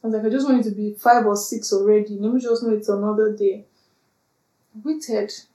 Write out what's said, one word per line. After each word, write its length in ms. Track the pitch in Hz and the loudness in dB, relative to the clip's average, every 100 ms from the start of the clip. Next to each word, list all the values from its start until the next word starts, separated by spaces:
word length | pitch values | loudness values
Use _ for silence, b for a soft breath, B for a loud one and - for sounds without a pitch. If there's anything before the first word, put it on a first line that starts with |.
I 40 | 226 | -2
was 80 | 220 | -2
like, 100 | 220 | 0
"I 40 | |
just 160 | 262 277 | 0 2
want 160 | 247 214 | 2 0
it 40 | |
to 60 | 202 | -4
be 180 | 208 208 | -6 0
five 300 | 240 240 214 | 4 4 4
or 120 | 202 | 0
six 340 | - 220 - | -4 -6 -2
already. 460 | 196 202 214 208 202 | 0 4 4 2 -4
Let 140 | 208 | -2
me 80 | 254 | -2
just 200 | 240 233 | 0 -2
know 100 | 226 | 0
it's 160 | 214 214 | -2 0
another 420 | 202 208 214 214 | -2 0 0 0
day." 300 | 208 196 190 - _ _ _ _ _ _ _ _ _ _ 220 | 2 0 -2 -12 _ _ _ _ _ _ _ _ _ _ -12
I 40 | |
waited. 480 | 247 311 269 214 208 - - | -6 -6 -2 -4 -4 -8 -18